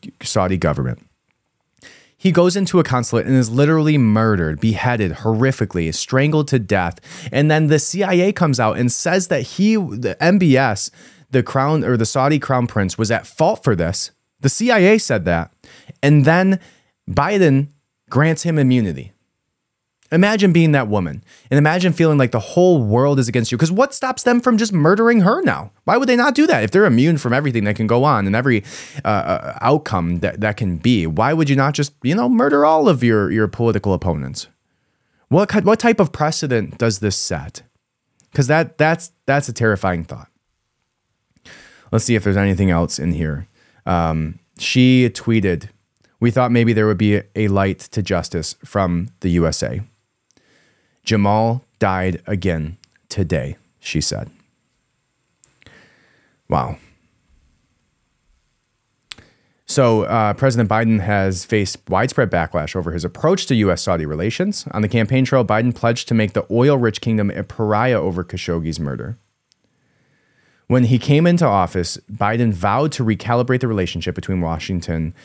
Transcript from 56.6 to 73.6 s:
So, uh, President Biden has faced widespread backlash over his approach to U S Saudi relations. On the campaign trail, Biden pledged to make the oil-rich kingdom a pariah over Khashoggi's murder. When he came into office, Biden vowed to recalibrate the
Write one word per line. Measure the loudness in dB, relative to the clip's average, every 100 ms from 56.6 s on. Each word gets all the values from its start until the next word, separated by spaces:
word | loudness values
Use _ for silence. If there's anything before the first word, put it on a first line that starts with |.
| -2 -8 _ _ _ _ _ _ _ _ _ _ _ _ _ _ _ _ _ _ _ _ _ _ _ -20 _ _ _ _ -6
So, | 0 2 2 0
uh, | 0 0
President | 0 0 0 0
Biden | 0 2 0
has | 0 0 0 -4 -2
faced | -2 -2 -6 -4
widespread | -2 0 0 0
backlash | 0 -2 -4 -6 -6
over | -6
his | -6 -8
approach | -4 -2 -2 0
to | 0
U | 2
S | 0
Saudi | -2 -2 -4
relations. | -4 -4 -2 -4 -6 -8
On | -4
the | -2
campaign | 0 0 0 2
trail, | 0 2
Biden | 0 0 0
pledged | 0 -2 -2
to | 0
make | 0
the | -2 -2
oil-rich | 2 2 2 0 -2
kingdom | -2 -2 -2
a | -4
pariah | -8 -4 -2 0 2 0
over | -2 -4
Khashoggi's | -6 -8 -6 -4 -4 -6
murder. | -6 -8 -10 -14 _ _ _ _ _ _ _ _ _ _ _ _ _ _ -2
When | 2 2
he | 2
came | 2 2 4
into | 2 2
office, | 2 0 -2 -6 -8 -14
Biden | -4 -2 0 0
vowed | 0 0 0 -2
to | -2 -2
recalibrate | -2 -2 -2 0
the | -2